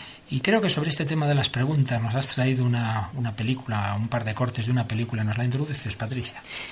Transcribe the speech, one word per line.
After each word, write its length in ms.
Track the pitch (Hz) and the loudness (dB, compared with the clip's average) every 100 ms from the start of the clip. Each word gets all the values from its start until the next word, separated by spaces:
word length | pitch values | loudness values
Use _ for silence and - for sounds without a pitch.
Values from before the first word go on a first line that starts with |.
| - - - | -16 -16 -6
y 120 | 139 | -2
creo 180 | 185 220 | 4 4
que 100 | 190 | 4
sobre 200 | - 156 | 2 2
este 160 | 143 147 | 2 2
tema 220 | 160 147 | 2 2
de 80 | 143 | 2
las 140 | 123 | 2
preguntas 520 | 123 131 156 131 117 | 0 2 2 2 0
nos 120 | 110 123 | 0 0
has 120 | 135 | 0
traído 360 | - 131 127 123 | 2 2 4 2
una, 460 | 120 113 110 98 | 2 2 0 -2
una 220 | 139 120 107 | -4 -4 -2
película, 600 | 110 131 - 110 101 101 | 0 -2 -2 -2 0 0
un 120 | 117 | -2
par 160 | 120 110 | -2 -2
de 80 | |
cortes 320 | 107 123 107 113 | -2 -2 0 0
de 60 | |
una 140 | 127 117 | 0 0
película. 380 | 110 117 110 | -2 -2 0
¿Nos 140 | 107 107 | 0 0
la 80 | 123 | 0
introduces, 500 | 127 151 139 107 101 | 0 -2 -4 -6 -6
Patricia? 460 | 107 127 101 - - - - | -4 -4 -6 -10 -12 -10 -10